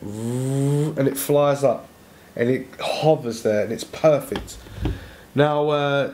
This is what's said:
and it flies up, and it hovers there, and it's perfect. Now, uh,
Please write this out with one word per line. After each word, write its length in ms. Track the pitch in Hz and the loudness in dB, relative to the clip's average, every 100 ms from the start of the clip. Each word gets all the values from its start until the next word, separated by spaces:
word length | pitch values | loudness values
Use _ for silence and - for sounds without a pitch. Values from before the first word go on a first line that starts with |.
and 1040 | 101 104 113 123 131 139 139 143 151 151 139 | -12 -8 -6 -4 -2 0 2 2 0 0 0
it 80 | 139 | 0
flies 480 | - 147 143 139 | 0 2 4 4
up, 240 | 135 113 - - - - - - | 2 0 -6 -20 -20 -20 -18 -2
and 140 | 120 | 0
it 160 | 131 - - | 0 -2 -10
hovers 640 | - - 156 156 120 113 | -6 0 4 2 0 -4
there, 200 | 113 104 | 0 0
and 100 | 101 | 0
it's 120 | 113 | -4
perfect. 760 | - - 160 147 - 104 - - - - - - - - - | -8 0 2 2 0 -8 -8 -16 -16 -6 -6 -6 -10 -20 -8
Now, 360 | 135 147 147 151 | 2 2 4 2
uh, 420 | 147 143 139 135 | 2 2 0 -2